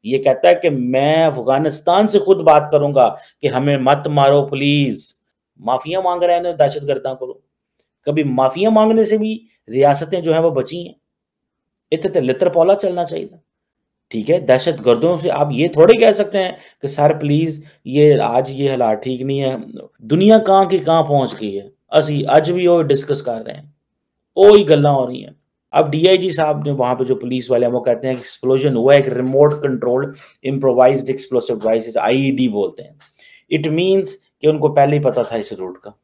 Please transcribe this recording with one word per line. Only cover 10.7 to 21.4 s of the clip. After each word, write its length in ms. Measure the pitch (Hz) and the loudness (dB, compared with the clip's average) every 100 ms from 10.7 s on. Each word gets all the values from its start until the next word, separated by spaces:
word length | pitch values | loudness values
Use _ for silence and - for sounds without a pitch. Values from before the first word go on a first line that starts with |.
| 170 175 | -10 -14
हैं। 80 | _ _ _ _ _ _ _ _ _ _ | _ _ _ _ _ _ _ _ _ _
इत्थे 180 | 156 - | -6 -2
ते 120 | 180 | -2
लित्र 280 | 131 131 175 | -2 -2 0
पौला 240 | 175 170 | 2 2
चलना 300 | 202 196 175 | 0 -2 -6
चाहिए। 260 | 175 165 - - _ _ _ _ _ _ _ | -6 -8 -12 -18 _ _ _ _ _ _ _
ठीक 180 | 113 107 | -8 -2
है, 160 | 170 127 | 0 2
दहशतगर्दों 720 | 127 170 156 120 117 160 175 | 2 2 -2 0 2 0 -2
से 120 | 170 | -4
आप 200 | 143 147 | -2 -2
ये 160 | 127 170 | -2 -4
थोड़े 260 | 151 175 226 | 2 4 6
कह 120 | 226 | 4
सकते 260 | 208 202 202 | 2 -2 -2
हैं 200 | 185 - - _ | -4 -8 -20 _
कि 60 | 139 | -10
"सर 260 | 143 147 | 0 0
प्लीज, 500 | 156 147 147 160 147 - _ - | 0 -2 -2 -2 -6 -18 _ -4
ये 320 | 135 147 135 | 2 4 4
आज 300 | 110 120 135 | 2 -2 -4
ये 200 | 135 139 | -4 -4
हालात 320 | 131 117 107 | 0 -2 -2
ठीक 180 | 127 127 | -4 -8
नहीं 180 | 135 139 | -6 -4
है।" 180 | 135 127 - - - _ | -4 -6 -12 -18 -20 _
दुनिया 380 | 110 165 202 220 | -4 2 6 6
कहाँ 280 | 214 190 190 | 6 2 4
की 120 | 185 | 0
कहाँ 240 | 147 165 | 0 0
पहुंच 300 | 147 143 123 | 2 0 -2
गई 220 | - | -6